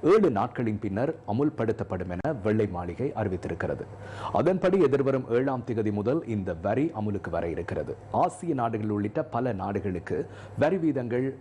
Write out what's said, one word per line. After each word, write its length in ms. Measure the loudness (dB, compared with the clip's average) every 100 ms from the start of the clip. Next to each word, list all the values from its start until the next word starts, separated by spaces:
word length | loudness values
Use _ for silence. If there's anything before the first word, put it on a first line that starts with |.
| 8
ஏழு 180 | 6 6 4
நாட்களின் 440 | 0 0 0 0
பின்னர் 300 | -2 0 0 -2 -2
அமுல்படுத்தப்படும் 760 | 2 2 2 0 0 -2 -4 -4 -4
என 180 | -2 -2 2
வெள்ளை 220 | 4 2 0
மாளிகை 320 | -6 -4 -4 -2
அறிவித்திருக்கிறது. 640 | -2 -2 -4 -4 -2 -2 -6 -12 -14 -10 -2 2
அதன்படி 380 | 4 4 4 6 6
எதிர்வரும் 420 | 4 2 2 2 2
ஏழாம் 280 | 2 -2 -2
திகதி 240 | 0 0 0
முதல் 220 | 0 0 0 -2
இந்த 220 | -2 -2 0
வரி 180 | 2 2 0
அமுலுக்கு 300 | -2 -2 -2 -2
வர 100 | -2 -4
இருக்கிறது. 400 | -4 -4 -4 -8 -4 0
ஆசிய 300 | 0 0 -2 0
நாடுகள் 320 | 0 0 -2 0
உள்ளிட்ட 260 | 0 -2 -2 -2
பல 160 | -2 -2
நாடுகளுக்கு 560 | -2 -2 -2 -4 -4 -4 -4 -10 -14 0
வரி 160 | 0 2 0
வீதங்கள் 420 | 0 -2 -2 -2 -4